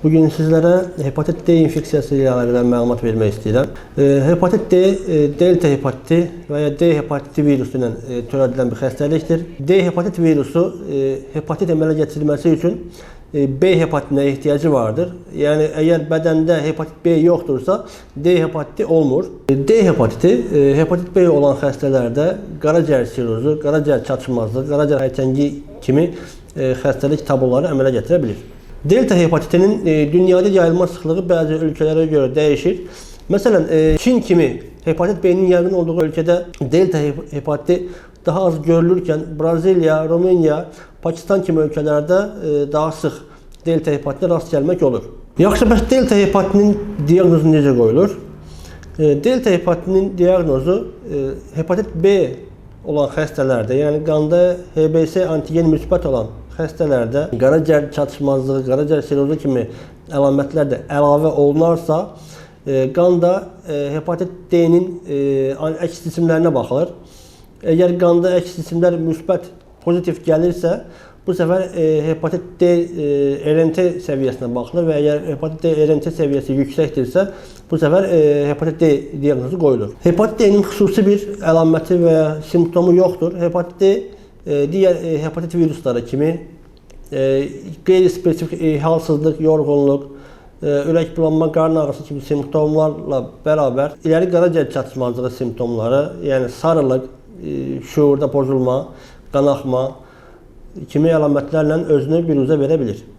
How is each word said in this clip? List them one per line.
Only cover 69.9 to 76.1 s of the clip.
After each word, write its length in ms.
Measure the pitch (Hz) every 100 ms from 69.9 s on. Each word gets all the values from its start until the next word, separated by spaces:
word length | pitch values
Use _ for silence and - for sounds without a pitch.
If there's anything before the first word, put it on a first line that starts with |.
| 175 175 156 -
gəlirsə, 480 | 156 175 175 170 185 - - - -
bu 120 | - 180
səfər, 340 | 165 185 180 -
e, 120 | 156 156 151
hepatit 420 | 156 165 175 - -
D, 80 | 175
e, 340 | 175 170 170 147 143 143 139 151
R 100 | 156
N 80 | 165 160
T 120 | 180 -
səviyyəsinə 480 | - 139 131 120 123
baxılır 360 | 123 117 170 165
və 100 | 151
əgər 260 | 147 147 170
hepatit 340 | 139 160 156
D 100 | 165 156 151
R 100 | 156
N 80 |
T 80 | 156